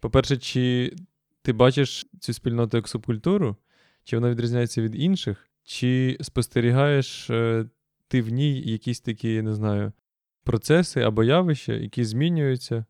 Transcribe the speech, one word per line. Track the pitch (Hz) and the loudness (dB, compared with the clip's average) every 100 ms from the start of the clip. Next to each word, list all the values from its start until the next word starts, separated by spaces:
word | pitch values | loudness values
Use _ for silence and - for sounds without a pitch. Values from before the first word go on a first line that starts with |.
По-перше, | 123 135 135 135 | 2 2 2 -2
чи | - 131 123 123 123 170 180 _ _ _ | -2 -2 0 0 -2 -8 -20 _ _ _
ти | - | -4
бачиш | 113 123 131 135 - - - | 4 4 6 -2 -4 -14 -14
цю | - | -8
спільноту | 117 - 117 117 117 | -4 -2 -2 0 0
як | - | -2
субкультуру, | 117 107 113 170 202 147 101 _ _ _ _ | -8 -4 -2 0 0 0 -4 _ _ _ _
чи | - 117 | -4 0
вона | 120 | 0
відрізняється | 117 117 120 117 - | 0 -2 0 -2 -2
від | 110 110 | -2 0
інших, | 165 190 - 98 _ _ | 0 0 -2 -6 _ _
чи | _ - 123 127 131 127 | _ -4 0 2 0 -2
спостерігаєш, | - - 120 - 120 127 143 143 131 - - | -6 -4 -2 2 2 4 4 2 0 -8 -4
е, | 117 117 113 113 _ _ _ _ | -2 0 0 -4 _ _ _ _
ти | 131 | -2
в | 113 | 0
ній | 120 147 135 | 0 0 0
якісь | - 110 - 117 | -4 -4 -4 -6
такі, | - 110 117 | -6 -4 -2
я | 110 | -2
не | 110 | -2
знаю, | 107 107 104 101 - _ _ _ _ | -2 -2 -2 -4 -8 _ _ _ _
процеси | - 113 - 156 180 - | -2 -2 4 2 4 0
або | 113 107 | 0 2
явища, | 113 156 185 143 - | 4 4 2 -2 -2
які | 113 104 - | -4 -4 -4
змінюються | 117 110 160 170 143 127 - 117 113 | -2 0 0 2 0 -2 -2 -6 -6